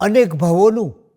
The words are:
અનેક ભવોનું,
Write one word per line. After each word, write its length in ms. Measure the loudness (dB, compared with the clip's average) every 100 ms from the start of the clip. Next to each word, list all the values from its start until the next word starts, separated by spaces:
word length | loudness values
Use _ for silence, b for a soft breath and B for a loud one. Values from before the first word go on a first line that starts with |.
અનેક 300 | -2 0 0
ભવોનું, 560 | 0 0 2 2 0 -4 -10 _